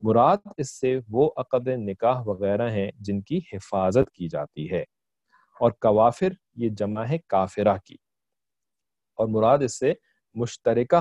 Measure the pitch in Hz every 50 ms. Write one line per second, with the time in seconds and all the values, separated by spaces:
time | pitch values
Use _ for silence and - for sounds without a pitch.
0 | 107 110 110 117 127 156 196 202 - - - - 135 - - - - 127 131 131
1 | 120 104 107 123 147 156 - 135 127 - - 123 123 127 127 123 107 101 98 -
2 | 113 117 127 123 117 107 98 90 101 98 101 107 117 117 110 101 98 107 - -
3 | 104 101 98 101 98 - 151 185 165 - - 95 - - 104 95 95 95 92 127
4 | - - _ - 87 82 80 73 76 - - 78 78 87 92 85 - - _ _
5 | _ _ _ _ _ _ _ _ _ _ _ - 120 117 113 - - 110 104 107
6 | 110 120 120 - 190 190 190 - _ _ - 117 117 113 107 104 104 104 107 107
7 | 113 120 160 165 - - - 95 95 92 - 104 104 107 101 104 - - - -
8 | _ _ _ _ _ _ _ _ _ _ _ _ _ _ _ _ _ _ _ _
9 | _ _ _ - 113 110 107 107 110 117 139 143 135 117 - - 127 143 180 -
10 | _ _ _ _ _ _ - 113 120 - - - - 123 113 120 123 - 170 170